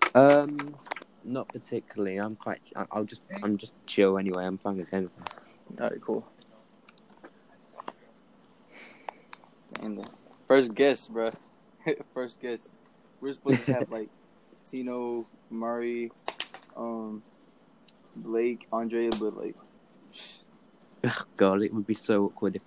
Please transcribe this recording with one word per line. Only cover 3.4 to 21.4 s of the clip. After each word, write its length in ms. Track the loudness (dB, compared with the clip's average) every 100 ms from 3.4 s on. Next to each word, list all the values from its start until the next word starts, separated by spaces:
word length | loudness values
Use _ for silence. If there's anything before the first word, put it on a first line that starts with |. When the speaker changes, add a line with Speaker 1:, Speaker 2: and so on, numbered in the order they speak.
Speaker 1:
I'm 160 | 0 0
just 160 | -2 -16 -2
chill 320 | 4 6 4
anyway. 260 | 0 -2 -4
I'm 140 | -4
fine 180 | -4 -6
with 160 | -4
anything. 300 | -4 -4 -8 -14 -14 -20 -20 -18 -6
Speaker 2:
All 80 | -4
right, 100 | -4
cool. 320 | -4 -6 -6 -20 -20 -20 -20 -20 -20 -20 -20 -20 -20 -20 -20 -20 -20 -18 -16 -18 -20 -20 -20 -20 -20 -20 -20 -20 -20 -18 -18 -18 -18 -18 -18 -20 -12 -8
Damn, 140 | -6 -8
the 120 | -10 -14 -20 -20 6
first 280 | 6 6 4
guest, 360 | 4 4 -4
bro. 200 | -4 -4 -4 -18 -20 -20
<laughs> 420 | _ -4 -4 -6
First 260 | -8 -8 -8
guest. 340 | -8 -8 -10 -20 -20 -20 -20 -10
We're 120 | -10
supposed 320 | -4 2 4 4
to 80 |
have, 140 | 0 -2
Speaker 1:
<laughs> 40 |
Speaker 2:
like, 160 | -6 -10 -16 -20 _ _ -20 -12
Tino, 600 | -8 -6 -6 -6 -6 -8 -18 _
Mari, 600 | -8 -4 -4 -4 -4 -6 -6 -6 -4 -6 -6 -18 -10
um, 440 | -6 -6 -8 -10 -14 -20 -20 -20 -20 -20 -20 _ -20 -14
Blake, 500 | -4 0 0 -2 -6
Andre, 380 | -4 -2 0 2 2
but, 160 | 0 -4
like, 200 | -10 -10 -20 -20 -20 -20 -18 -14 -12 -14 -20 -20 -20 -20 -20 -4
Speaker 1:
Ugh, 220 | -4 -4 -10
God, 260 | 4